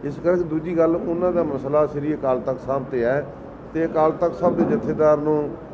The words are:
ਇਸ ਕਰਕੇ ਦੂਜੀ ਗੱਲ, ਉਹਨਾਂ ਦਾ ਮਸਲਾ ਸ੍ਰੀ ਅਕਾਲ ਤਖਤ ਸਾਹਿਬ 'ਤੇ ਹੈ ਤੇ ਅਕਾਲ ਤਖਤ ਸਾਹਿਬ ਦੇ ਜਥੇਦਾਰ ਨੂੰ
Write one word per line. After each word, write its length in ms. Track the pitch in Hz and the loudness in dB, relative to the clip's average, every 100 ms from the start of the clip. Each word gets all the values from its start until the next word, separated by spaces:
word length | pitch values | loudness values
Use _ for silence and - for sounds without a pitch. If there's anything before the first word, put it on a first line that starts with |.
ਇਸ 160 | 143 139 | -8 -4
ਕਰਕੇ 200 | 156 180 | 0 2
ਦੂਜੀ 340 | 170 156 160 170 | 2 -2 -2 2
ਗੱਲ, 180 | 165 165 | 2 2
ਉਹਨਾਂ 360 | 175 170 180 | 0 0 0
ਦਾ 120 | 175 | 2
ਮਸਲਾ 420 | 156 139 135 147 151 | 0 -2 0 2 2
ਸ੍ਰੀ 260 | 139 143 | 0 -4
ਅਕਾਲ 260 | 147 135 127 | -2 0 0
ਤਖਤ 220 | 117 127 127 | 0 -6 -2
ਸਾਹਿਬ 180 | 135 | -4
'ਤੇ 200 | 127 131 117 | -2 -2 0
ਹੈ 200 | 139 147 - - - - | 0 -2 -12 -16 -16 -8
ਤੇ 120 | 156 165 | -2 0
ਅਕਾਲ 260 | 160 156 | 2 2
ਤਖਤ 240 | 160 170 165 | 2 0 2
ਸਾਹਿਬ 220 | - 165 | 0 2
ਦੇ 180 | - 147 | 2 2
ਜਥੇਦਾਰ 420 | 147 156 151 151 | 0 2 4 4
ਨੂੰ 320 | 151 151 147 - - | 2 0 0 -8 -14